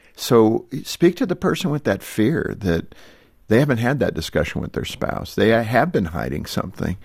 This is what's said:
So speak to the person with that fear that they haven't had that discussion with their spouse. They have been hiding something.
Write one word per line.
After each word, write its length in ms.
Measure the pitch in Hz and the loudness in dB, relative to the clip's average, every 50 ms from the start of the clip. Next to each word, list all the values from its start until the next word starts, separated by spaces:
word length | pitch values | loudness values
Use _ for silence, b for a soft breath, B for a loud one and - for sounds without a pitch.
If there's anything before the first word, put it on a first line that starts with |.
| B B B | B B B
So 500 | - - - 123 117 110 110 113 113 - - - - - | -12 0 4 6 6 6 6 4 2 -2 -6 -10 -10 -10
speak 320 | - - - 170 180 - | -10 -2 2 2 2 4
to 100 | - 254 | 2 -2
the 100 | 180 175 | -4 -2
person 340 | - - 185 160 - - 147 | -2 -2 -2 -2 0 -2 -2
with 140 | 147 143 - | -2 -2 0
that 180 | 110 98 92 - | -2 -2 -2 -4
fear 520 | - - - 107 123 165 95 - - - - | -6 -2 0 2 2 2 0 -2 -4 -6 -2
that 360 | - 90 82 85 - - b b b b b b b b b b _ - | 0 0 0 0 -2 -6 b b b b b b b b b b _ 2
they 120 | 107 120 | 2 4
haven't 180 | 147 143 123 110 | 4 2 0 0
had 220 | 120 120 147 139 | 0 0 0 0
that 140 | - - - | 0 -2 -2
discussion 460 | 82 80 - - 80 76 - - 71 | -4 -6 -2 -2 -2 -2 -2 -4 -6
with 120 | 71 - - | -8 -6 -6
their 120 | - - | -6 -6
spouse. 500 | - - - - - - - - - - | -6 -6 -6 -4 -4 -4 -6 -8 -6 0
They 160 | - 101 110 | 2 4 4
have 420 | 113 113 113 110 123 - 139 180 - | 4 2 0 2 2 2 2 2 0
been 140 | 139 95 | -2 -2
hiding 380 | 78 85 73 57 64 69 - - | -2 -4 -4 -4 -4 -6 -6 -8
something. 500 | - - - - 92 - - - - 92 - | -6 -6 -6 -6 -6 -6 -4 -4 -4 -4 -6